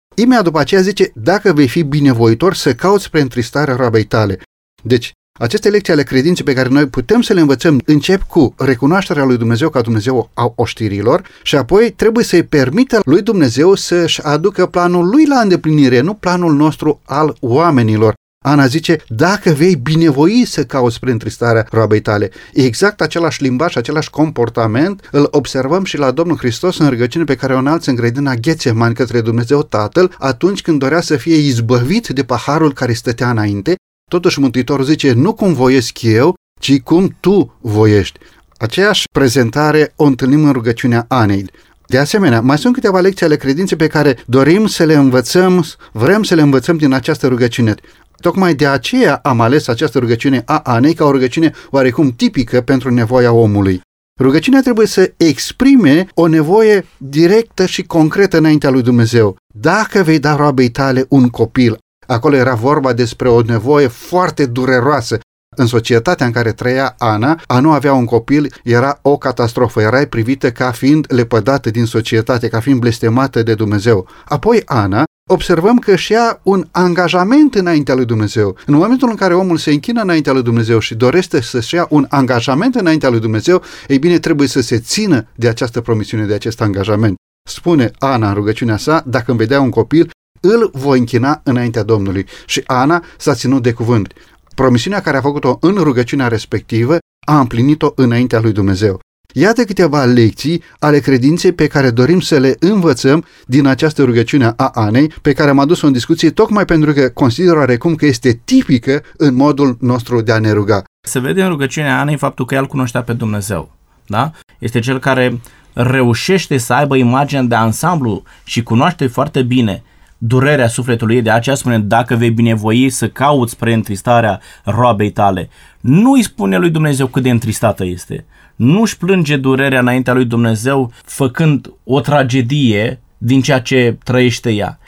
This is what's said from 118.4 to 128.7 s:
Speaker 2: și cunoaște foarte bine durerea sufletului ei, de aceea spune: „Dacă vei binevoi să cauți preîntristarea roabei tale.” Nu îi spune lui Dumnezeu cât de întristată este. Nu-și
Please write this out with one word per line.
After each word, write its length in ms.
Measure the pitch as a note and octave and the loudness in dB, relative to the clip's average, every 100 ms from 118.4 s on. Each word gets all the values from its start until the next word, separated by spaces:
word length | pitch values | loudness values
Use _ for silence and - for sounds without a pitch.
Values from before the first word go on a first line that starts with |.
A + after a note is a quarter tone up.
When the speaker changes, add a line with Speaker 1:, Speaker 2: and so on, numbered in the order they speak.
Speaker 2:
și 180 | - - | -10 -6
cunoaște 440 | A2+ A2+ E3 E3+ C3+ | -2 0 0 0 -4
foarte 360 | B2 D3 C#3 | -2 -4 -2
bine 400 | B2+ B2+ A2 F#2 - _ _ - | 0 0 -2 -4 -12 _ _ -10
durerea 500 | A#2 B2+ C#3+ D3 A#2 | -2 0 2 2 0
sufletului 460 | A#2 B2+ A#2 A2 | -2 -4 -2 0
ei, 80 | B2 | 0
de 80 | G#2+ | 2
aceea 260 | A2 A#2 C3 | 0 0 -2
spune: 220 | B2+ A#2 | 0 -2
„Dacă 360 | G#2 A#2 B2 | 0 0 0
vei 160 | A#2+ A#2 | 0 0
binevoi 600 | A2+ A#2 A2 G#2+ A#2 C3+ | 2 0 0 0 2 2
să 180 | - A2+ | 0 -6
cauți 480 | - C3+ C#3+ A#2 - | -2 0 0 -2 -4
preîntristarea 840 | A2+ A2+ G#2 G2 - A#2+ A2 F#2+ - - | -2 -2 -4 -4 0 2 2 -2 -10 -12
roabei 460 | - G#2+ B2 G#2 G#2 | -6 0 0 2 -2
tale.” 380 | - G2+ F#2 E2 _ - _ | 0 0 0 -6 _ -20 _
Nu 320 | A#2 D#3 B3 | 0 4 4
îi 100 | C#4 | 4
spune 340 | G#3+ - G3 F#3+ | 0 -2 -2 0
lui 140 | F3 | 0
Dumnezeu 360 | D#3+ D#3 C3+ C3 | 0 0 0 -2
cât 160 | C#3 | -2
de 80 | B2+ | 0
întristată 540 | A#2 A2 - A2+ G2+ | 0 -2 -2 -2 -2
este. 420 | F#2+ F2+ - G2 - _ _ - | -6 -8 -12 -14 -14 _ _ -2
Nu-și 400 | A#2 | 2